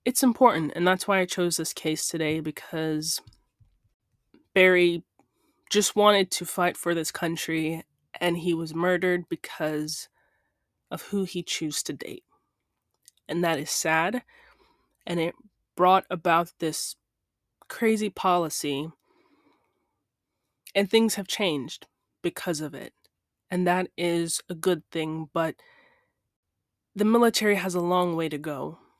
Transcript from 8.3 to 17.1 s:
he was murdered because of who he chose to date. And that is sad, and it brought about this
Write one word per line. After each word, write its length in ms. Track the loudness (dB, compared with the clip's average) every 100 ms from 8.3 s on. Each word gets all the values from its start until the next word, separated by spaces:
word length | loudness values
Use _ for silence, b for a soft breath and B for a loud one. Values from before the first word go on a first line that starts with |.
| 0
he 160 | 0
was 200 | -2 -2
murdered 540 | -2 0 2 2 0 -2
because 800 | -10 -10 -6 -4 -4 -6 -8 -14 _ _ _ _ _ _ _ -12
of 140 | -12
who 200 | -6 -4
he 200 | -4 -6
chose 400 | -6 -6 -4 -6
to 100 | -6
date. 300 | -8 -12 -16 -20 _ _ _ _ _ _ _ _ _ -6
And 160 | 0
that 160 | 0 0
is 100 | -2
sad, 540 | -4 0 2 2 -2 -8 b b b b b b b -6
and 140 | -2
it 160 | -2 -6 -18 _ _ 2
brought 300 | 4 4 2
about 440 | -2 2 2 2 -4
this 360 | -6 -4 -8 -12 _